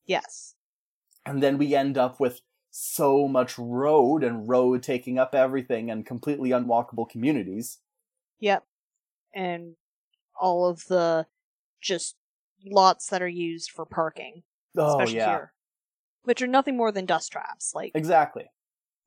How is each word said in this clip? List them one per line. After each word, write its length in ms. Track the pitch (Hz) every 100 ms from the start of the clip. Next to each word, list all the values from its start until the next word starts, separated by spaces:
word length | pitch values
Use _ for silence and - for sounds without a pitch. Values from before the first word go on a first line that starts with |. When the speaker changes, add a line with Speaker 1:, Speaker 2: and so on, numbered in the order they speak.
| -
Speaker 1:
Yes. 480 | 180 - - - _ _ _ _ _ _ _ -
Speaker 2:
And 160 | 139
then 160 | 139 139
we 160 | 143
end 240 | 143 139 131
up 200 | 127 -
with 220 | 127 - _ _ _
so 580 | - - - 143 139 139
much 300 | 131 123 -
road 680 | 120 123 147 156 127 156
and 240 | 123 117 107
road 340 | 127 127 127
taking 360 | 135 123 123 127
up 160 | 131
everything 560 | 135 131 135 127 113 117
and 160 | 110 110
completely 420 | 120 151 143 127
unwalkable 540 | 123 123 117 120 117
communities. 760 | 110 113 131 143 92 101 120 - _ _ _ _ _ _
Speaker 1:
Yep. 240 | 202 196 - _ _ _ _ _ _
And 400 | 196 180 170 170 165 _ _ _ _ _ -
all 260 | 185 175 180
of 200 | 170 -
the 400 | 185 170 160 160 _ _ _ _ _
just 340 | - 262 - - _ _ _ _
lots 440 | 196 196 190 170 -
that 120 | 185
are 80 | 180
used 420 | 175 170 165 -
for 140 | -
parking. 600 | 160 - 160 - 151 175 _ _ _ 165
Speaker 2:
Oh, 140 | 151 143
Speaker 1:
especially 180 | 113 113
Speaker 2:
yeah. 100 | 107
Speaker 1:
here. 220 | 98 - _ _ _ _ _ _ _
Which 180 | - 240
are 60 | 247
nothing 320 | 262 277 247
more 120 | 226
than 140 | 196
dust 260 | 185 160 -
traps. 400 | - - - -
Like 180 | 151 -
Speaker 2:
Exactly. 520 | 160 156 165 147 - - _ _ _ _ _